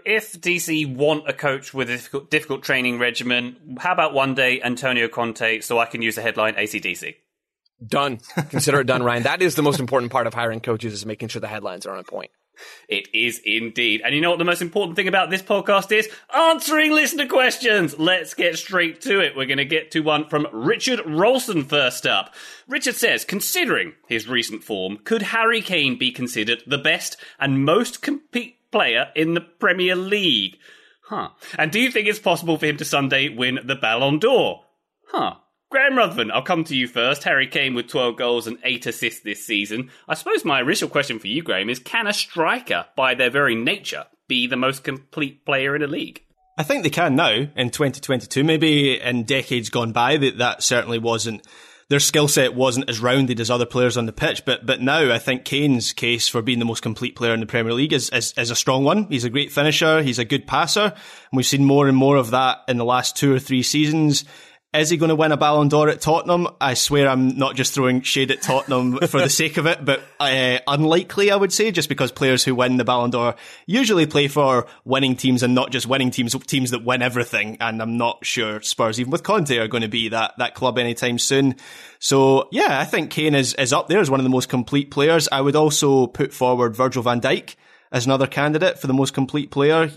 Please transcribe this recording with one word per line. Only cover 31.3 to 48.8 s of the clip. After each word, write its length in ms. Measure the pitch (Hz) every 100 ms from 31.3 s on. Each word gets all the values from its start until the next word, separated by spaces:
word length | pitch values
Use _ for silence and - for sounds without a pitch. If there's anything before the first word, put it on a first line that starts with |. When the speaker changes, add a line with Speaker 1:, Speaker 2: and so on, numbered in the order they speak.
| _ - -
Speaker 1:
And 140 | 156
do 80 | 208
you 100 | 262
think 180 | 233 208
it's 120 | 202
possible 400 | 190 170 165 156
for 80 | 151
him 100 | 147
to 80 | 151
Sunday 440 | 143 135 135 143
win 300 | 113 127 127
the 120 | 120 131
Ballon 440 | 113 113 139 151
d'Or?" 460 | 226 240 120 85 _ _ _ _ _
Huh. 300 | 381 113 - _ _ -
Graham 260 | 269 277 254
Ruthven, 340 | 196 143 104
I'll 100 | 110
come 240 | 139 175 160
to 100 | 135
you 100 | 123
first. 380 | 123 123 143
Harry 240 | 185 139 131
Kane 280 | 151 135 123
with 120 | 117
twelve 300 | 143 123 117
goals 280 | 120 120 110
and 120 | - 127
eight 200 | 123 127
assists 360 | - 117 -
this 240 | 104 101 -
season. 440 | 104 101 110 131 - -
I 100 | 156
suppose 280 | 359 427
my 160 | 190 135
initial 300 | 123 202 160
question 280 | 147 139 113
for 100 | 101
you, 160 | 135
Graham, 260 | 165 95 104
is 100 | 127
can 280 | - 233 208
a 60 |
striker, 760 | 202 - 170 165 240 - - - -
by 180 | 131 127
their 140 | 123
very 260 | 139 139 113
nature, 480 | 131 196 - 73 - _ -
be 200 | 127 123
the 100 | 127
most 260 | 131 135
complete 600 | - 135 - 160 143 - -
player 280 | 135 139
in 80 | 147
a 60 | 147
league? 340 | 170 - - _ _ _ -
Speaker 3:
I 60 |
think 200 | 151 277
they 60 | 165
can 260 | 269 165 131
now 320 | 170 208 147 -
in 140 | 120
twenty 320 | - 143 -
twenty-two. 420 | - 123 - -
Maybe 560 | 151 160 160 147